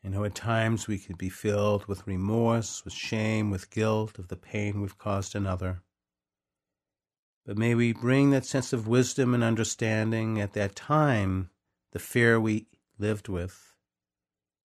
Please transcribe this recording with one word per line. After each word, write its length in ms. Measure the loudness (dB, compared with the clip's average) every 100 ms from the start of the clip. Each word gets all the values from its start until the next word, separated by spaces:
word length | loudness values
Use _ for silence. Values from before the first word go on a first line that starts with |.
And 120 | -6 -4
how 80 |
at 120 | -4 -4
times 520 | 0 2 2 0 -2
we 100 | -6
can 180 | -6 -8
be 140 | -8
filled 560 | -4 -2 2 2 0 -2
with 220 | -8 -4
remorse, 760 | -4 0 2 2 2 -2 -10
with 100 | -12
shame, 560 | -10 -6 -2 0 0 -2
with 180 | -4 -6
guilt 480 | -2 0 0 -2 -8
of 120 | -14
the 60 | -14
pain 460 | -8 -4 -4 -4
we've 160 | -6 -6
caused 380 | -4 -2 -2 -4
another. 460 | -2 -2 -4 -8 _ _ _ _ _ _ _ _ _ _ _ _ _ _ _ _ -8
But 120 | 0
may 180 | 2 4
we 180 | 2
bring 380 | 2 2 4 6
that 140 | 4 0
sense 280 | -4 -2
of 140 | -4 2
wisdom 460 | 2 2 2 2
and 100 | 4
understanding 960 | 2 2 -2 -2 0 0 0 0 -2 -2
at 140 | -2
that 220 | -2 -4 -4
time, 760 | 0 2 4 2 2 0 -4 _ _ _ _
the 80 | -12
fear 400 | -2 4 6 4
we 280 | 2 -2 -4 _ _ -6
lived 300 | -4 -2 -4
with, 480 | -6 -6 -10 -20 _ _ _ _ _ _ _ _ _